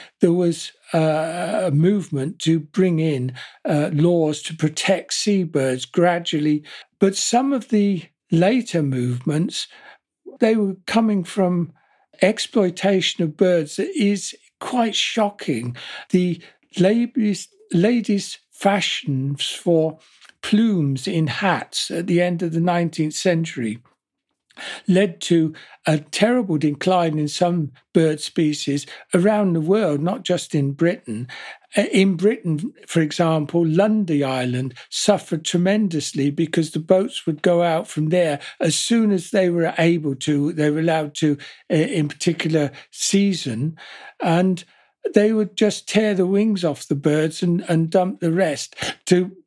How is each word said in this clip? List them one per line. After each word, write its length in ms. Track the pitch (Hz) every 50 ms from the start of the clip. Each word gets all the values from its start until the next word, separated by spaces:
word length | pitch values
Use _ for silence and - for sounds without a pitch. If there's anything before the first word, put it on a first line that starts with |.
| - - _ _
there 140 | 185 170 170
was, 380 | 180 180 170 165 - - - - _ _ - -
uh, 720 | 165 160 156 151 156 160 165 170 175 180 - - - -
a 60 | 175
movement 680 | 139 147 165 190 208 202 151 - 147 135 131 160 - -
to 200 | - 160 165 160
bring 380 | 151 - - 190 190 185 170
in, 380 | 156 160 160 143 127 123 127 127 - - - - _ -
uh, 260 | 269 156 147 151 - 160
laws 480 | 143 160 175 175 170 160 151 147 - -
to 120 | - 160
protect 580 | - 156 156 160 - - - 190 170 - - -
seabirds 720 | - - 214 202 190 180 160 - 143 135 131 127 127 -
gradually. 760 | - - 175 170 180 170 170 170 - 165 147 151 151 151 147 151 - - - - _ _
But 180 | - 196 196 196
some 380 | - - - 233 240 269 277 277
of 160 | 240 - -
the 360 | 220 208 202 202 196 165 - - _ _ _ -
later 500 | 175 165 180 202 254 254 220 - - 165
movements, 880 | 147 139 131 127 123 123 123 123 - - 143 156 175 330 - - - - - - - - - _ _ _ _ _ - - - -
they 160 | 226 220 226
were 180 | 220 202 190 185 - _
coming 380 | - - 226 226 214 208 190 170
from 480 | - - 208 185 180 180 170 165 - - _ _ _ _ _ _ _ _ -
exploitation 1000 | - 196 220 - - - - 233 190 180 180 - - 202 196 190 - - - - 170
of 140 | 156 151
birds 400 | - 190 180 180 170 151 147 -
that 120 | - 202 359 381
is 400 | 302 208 202 202 180 - - - - _ _ _ -
quite 340 | - - 254 247 226 220 -
shocking. 840 | - - - - 226 208 202 202 - - 180 135 110 123 123 123 - - - - - - -
The 320 | - 180 180 180 165 175 - - _ _ _ _ -
ladies, 720 | - 175 196 226 233 240 240 - 254 214 208 190 - - - _ _ _ -
ladies' 680 | - 170 185 226 247 233 202 - 202 196 - - - - _ _
fashions 1000 | _ - - 196 202 190 - - - - - - 135 131 135 139 143 - - -
for 480 | - - - 185 165 160 160 160 156 - _ _ _ _ _ - _ _
plumes 680 | - - 214 208 233 226 202 175 147 139 135 127 -
in 200 | 185 190 165 160
hats 640 | 135 - - 202 190 160 120 - - - - - -
at 180 | 170 170 175
the 140 | 190 170 170
end 220 | 175 180 175 165 180
of 80 | 165
the 80 | 160 165
nineteenth 540 | 170 180 175 175 170 160 - - 156 156 151
century 640 | - - 190 170 165 165 160 - 135 117 110 110 - _ _ _ _ _ _ _ _ _ _ _ _ _ _ _ - - - - - -
led 320 | - 180 185 208 180 165 -
to 340 | - - 170 165 160 156 160 - - - - _ -
a 120 | 160 156
terrible 600 | 147 147 - - - 202 233 247 247 214 190 160
decline 640 | 143 156 147 143 143 - 185 185 180 170 165 151 151
in 80 | 151
some 440 | 147 - - 175 175 175 170 151 131 - _ _ _ -
bird 280 | 175 160 156 151 147
species 640 | - - - 175 160 151 147 - - 143 139 143 - - - - - _ -
around 380 | 180 180 214 214 208 202 185
the 80 | 165 165
world, 420 | 151 170 196 226 208 156 147 143
not 220 | 156 180 214 254 -
just 320 | - 180 - - - -
in 160 | 147 139 139
Britain. 560 | 139 139 165 170 214 - - 120 107 113 123 120 - - - - - - _ _ -
Uh, 60 | 202 220 453
in 240 | 427 196 190 196 180
Britain, 580 | 160 185 214 262 - - 170 156 147 185 277 - - -
for 140 | - - 165
example, 640 | 156 147 - - 170 160 160 156 147 143 - 170 170
Lundy 560 | 160 156 180 202 214 220 214 196 165 151 143 139
Island 500 | 131 131 127 127 127 123 127 135 127 123 - - -
suffered 540 | - - - 208 202 190 - - 180 160 160
tremendously 880 | - - 175 175 190 202 214 214 180 165 147 - - - 143 139 143
because 400 | 147 165 165 160 - 170 156 151
the 80 | - 160
boats 460 | 160 - 190 185 202 - - - -
would 160 | 170 151 147
go 220 | - 190 175 170 175
out 220 | 170 160 165 170
from 220 | - - 151 156 156
there 300 | 175 180 170 156 143 139 - - - -
as 160 | - 160 -
soon 340 | - - - 233 233 220 208
as 200 | 196 175 170 -
they 180 | - 196 185 180
were 240 | 170 170 165 160 -
able 380 | - 165 170 175 160 156 143 135
to. 380 | 127 - 156 147 143 143 156 175
They 180 | 156 151 151
were 80 | 147 160
allowed 360 | 160 170 160 160 151 147 147
to, 220 | - 160 151 143 147 - - - - _ -
uh, 60 | -
in 320 | 151 165 277 226 165 151
particular 640 | 143 - - - 180 160 - - 160 160 156 143 135 - - - _
season, 840 | - - - - - 196 202 202 185 151 - 135 110 113 143 165 160 - - - - - - - - -
and 420 | - 175 165 175 185 190 180 - - _ _ _ _ _ _ _ - 415 -
they 200 | 214 208 220 220
would 240 | 214 208 - -
just 280 | - 220 208 - - -
tear 300 | - - 208 220 214 202
the 100 | 185 180
wings 380 | 185 196 202 220 226 202 180 175
off 240 | 156 135 - -
the 80 | - 147
birds 480 | 143 - 151 147 156 156 160 - - 185
and, 180 | 175 170 180 -
and 220 | - 170 160 165 160
dump 320 | - 190 180 185 285 -
the 100 | 175 165
rest 420 | 165 185 190 156 143 127 - - - - - - - - -
to 280 | - 185 175 180 185 185 - _